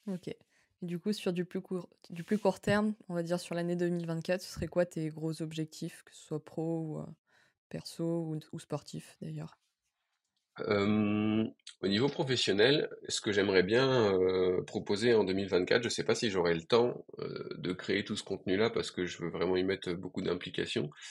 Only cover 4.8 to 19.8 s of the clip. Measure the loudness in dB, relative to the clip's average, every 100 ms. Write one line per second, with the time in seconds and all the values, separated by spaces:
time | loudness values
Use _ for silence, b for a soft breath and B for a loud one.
4.8 | 0 -2 -6 -4 -6 -4 -6 -6 -8 -8
5.8 | -12 -12 -20 -20 -10 -8 -8 -6 -4 -2
6.8 | -4 -8 -10 -14 _ b b b -14 -12
7.8 | -10 -6 -2 -2 -4 -6 -8 -14 -8 -8
8.8 | -8 -14 -14 -14 -10 -10 -12 -16 _ _
9.8 | _ _ _ _ _ _ _ -6 0 2
10.8 | 4 2 2 2 2 2 0 -6 -20 -4
11.8 | 0 2 2 0 -2 0 2 6 6 6
12.8 | 0 -6 -8 -4 0 2 6 6 6 4
13.8 | 4 4 4 4 4 4 2 2 -2 -4
14.8 | -2 2 4 4 4 0 2 2 4 2
15.8 | 2 0 0 0 0 2 2 2 4 4
16.8 | 4 0 -10 -10 -8 -8 -10 -6 -6 -4
17.8 | -2 -2 -2 -6 -6 -6 0 2 2 0
18.8 | -4 -4 -4 -4 -6 -2 0 2 2 -2